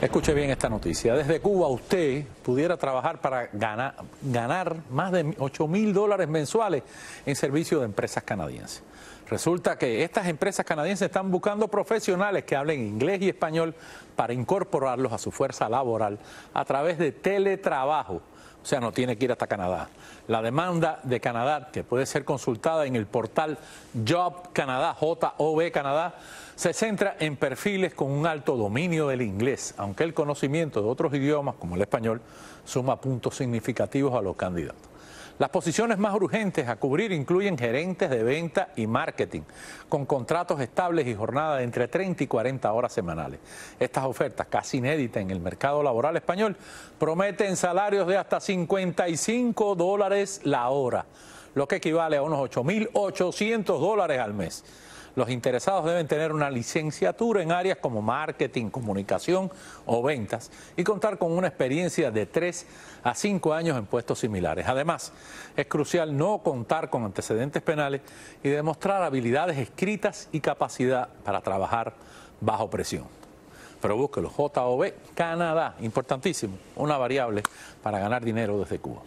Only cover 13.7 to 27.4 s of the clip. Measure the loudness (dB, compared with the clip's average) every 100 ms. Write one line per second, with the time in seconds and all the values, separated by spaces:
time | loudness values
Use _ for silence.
13.7 | -4 -16 -20 -18 -2 0 0 2 0 2
14.7 | 0 0 0 0 -2 -4 -2 -2 0 0
15.7 | 2 2 2 0 -2 -10 -18 -6 -4 0
16.7 | 0 0 2 0 0 0 2 2 2 0
17.7 | 0 0 0 -2 -8 -10 -20 -20 -18 -2
18.7 | 0 0 0 0 2 0 2 0 0 0
19.7 | -2 -4 -14 -20 -20 -2 0 2 0 0
20.7 | 2 0 0 -2 0 0 0 0 -2 -4
21.7 | -8 -2 0 0 -2 -2 -2 0 0 0
22.7 | 2 0 0 0 -2 0 0 0 -4 -12
23.7 | -20 -10 -4 0 2 2 -2 -6 -2 0
24.7 | 0 0 0 0 2 -2 2 2 2 2
25.7 | 0 0 0 0 -6 -18 -18 -18 -2 -2
26.7 | 2 0 2 0 0 -2 0